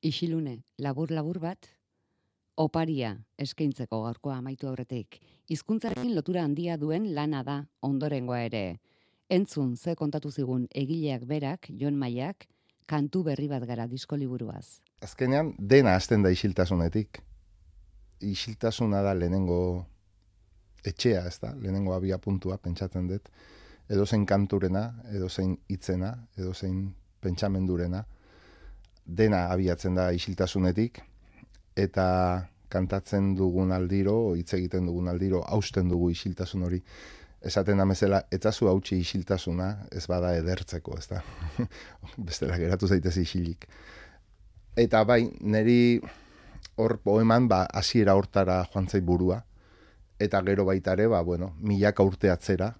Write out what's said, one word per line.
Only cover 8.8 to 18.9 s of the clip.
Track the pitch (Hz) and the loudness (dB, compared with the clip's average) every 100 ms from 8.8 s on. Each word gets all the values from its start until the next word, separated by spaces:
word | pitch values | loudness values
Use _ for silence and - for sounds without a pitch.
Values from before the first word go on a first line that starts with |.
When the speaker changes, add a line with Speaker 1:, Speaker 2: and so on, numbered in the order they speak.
| _ _ _ _ _ | _ _ _ _ _
Speaker 1:
Entzun | 185 202 - 131 120 | 0 0 -2 -4 -2
ze | - 165 | -4 -2
kontatu | 151 151 147 | -2 -4 -6
zigun | 139 131 127 123 | -6 -2 -2 -4
egileak | - 139 165 151 131 120 | -4 -4 -2 -2 -4 -4
berak, | 151 143 175 - 123 | -4 -4 -8 -12 -6
Jon | 143 143 | -2 -2
Maiak, | 131 120 139 196 - _ _ _ - | -2 -4 -6 -10 -18 _ _ _ -6
kantu | 156 143 185 | -2 -2 -2
berri | 160 135 143 | -2 -2 -4
bat | 135 120 | -4 -6
gara | 117 117 | -6 -6
disko | 127 - 143 | -8 -8 -6
liburuaz. | 135 123 113 98 - - _ _ | -6 -6 -8 -10 -16 -20 _ _
Speaker 2:
Azkenean, | 98 - 127 135 160 - | -20 -4 0 2 0 -4
dena | 101 131 123 92 | 6 8 8 4
hasten | - 110 | 4 4
da | 98 | 4
isiltasunetik. | 92 104 92 90 90 85 107 104 - - - _ _ - - - - - _ | 4 0 0 2 2 0 0 -4 -10 -20 -20 _ _ -20 -20 -20 -20 -20 _
Isiltasuna | 101 98 - 110 117 107 117 | -6 -6 -6 -2 -2 0 0